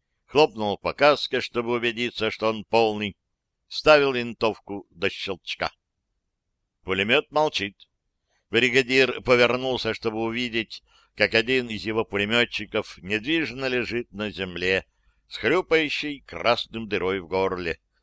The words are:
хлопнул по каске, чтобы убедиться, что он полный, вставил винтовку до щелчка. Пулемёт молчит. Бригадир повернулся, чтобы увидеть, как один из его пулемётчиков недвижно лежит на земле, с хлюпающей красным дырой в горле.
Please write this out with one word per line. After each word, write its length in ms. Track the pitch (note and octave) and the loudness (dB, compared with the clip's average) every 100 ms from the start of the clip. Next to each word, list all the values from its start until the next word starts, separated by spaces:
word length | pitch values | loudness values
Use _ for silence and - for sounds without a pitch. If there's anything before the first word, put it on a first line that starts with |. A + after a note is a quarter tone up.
| _ _ _ | _ _ _
хлопнул 520 | C#3+ D#3 A2 G#2 F#2+ | 4 4 2 -2 -2
по 160 | F2 | -4
каске, 460 | - D3 C#3 - B2+ | 2 4 4 0 -4
чтобы 320 | - A#2 A#2 | -4 -4 -2
убедиться, 580 | A#2+ A#2 A2 A#2+ - A2 | -2 -2 -2 -6 -2 -4
что 180 | - A2 | -2 -2
он 160 | A2 G2 | -2 0
полный, 500 | A2+ A2 G#2+ G#2 - _ _ _ _ - | 2 2 0 -6 -8 _ _ _ _ -12
вставил 460 | - D3+ D3+ C#3 | -2 6 6 6
винтовку 720 | B2 A#2+ G#2+ A2+ G2 - G2+ - | 0 -4 0 -2 -2 -8 -10 -10
до 200 | E2 G2 | -4 -4
щелчка. 640 | - - F2+ - - E2 _ _ _ _ _ _ _ _ _ _ _ | -4 -8 -8 -8 -6 -6 _ _ _ _ _ _ _ _ _ _ _
Пулемёт 480 | - F#2+ G2+ C3+ - | -4 -2 2 2 2
молчит. 440 | D3+ D#3 - G2+ _ _ _ _ _ _ _ - | 0 0 -2 -8 _ _ _ _ _ _ _ -2
Бригадир 720 | A2+ A#2+ B2 B2 C3 B2+ A2 | 2 4 2 4 4 2 0
повернулся, 720 | G2+ B2 A#2+ B2+ C3 B2 A2+ | 2 4 6 2 -2 -4 -4
чтобы 280 | G#2+ A2+ A2 | -4 -4 -2
увидеть, 600 | A2+ A#2 B2 A2+ G#2+ - _ _ _ - | -4 -4 -4 -4 -6 -12 _ _ _ 0
как 160 | G#2 A2+ | 2 2
один 320 | A2+ C3 A#2+ | 2 0 0
из 160 | G#2+ | -6
его 220 | F2+ A2 G#2 | -4 -2 -2
пулемётчиков 920 | G2+ G2+ A#2 A#2+ - G#2 A2 - - | -2 0 0 0 -4 -4 -4 -4 -10
недвижно 680 | F2+ G#2+ A#2 E3 B2+ B2+ C3 | -6 -4 -2 -2 -2 -4 -2
лежит 440 | B2+ G2+ A#2 A#2+ | -2 -2 -6 -6
на 180 | G2 G#2 | -8 -8
земле, 540 | F2 F#2+ E2+ F2+ F#2+ - _ _ _ _ | -6 -8 -2 0 0 -2 _ _ _ _
с 80 | - | -4
хлюпающей 880 | A2+ F3 F3+ D#3+ D3 - D3+ C#3+ | 0 0 2 0 0 -4 -6 -10
красным 640 | - E2+ G2+ A#2+ - A2+ A2 | -14 -8 -2 -2 -2 -10 -4
дырой 320 | G2 F#2 F#2+ | -2 0 -2
в 80 | E2 | -2
горле. 500 | F#2 F#2+ F2+ E2+ - _ _ | -2 -2 -2 -6 -8 _ _